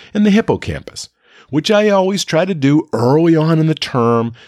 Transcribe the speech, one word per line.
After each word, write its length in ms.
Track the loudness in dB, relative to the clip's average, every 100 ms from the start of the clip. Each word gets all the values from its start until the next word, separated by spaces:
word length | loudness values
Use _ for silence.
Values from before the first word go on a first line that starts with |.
| -8
and 120 | -2 2
the 60 |
hippocampus, 800 | 2 0 -4 -6 -10 -12 -18 -18 _ _ -20 _
which 200 | -4 0
I 200 | 2 2
always 340 | 2 0 -2
try 220 | -2 -2 -2
to 80 |
do 340 | 0 2 2 0
early 420 | -2 2 2 2 2
on 240 | 2 2
in 80 | 0
the 80 | -2
term, 580 | -4 -2 0 0 -2 -8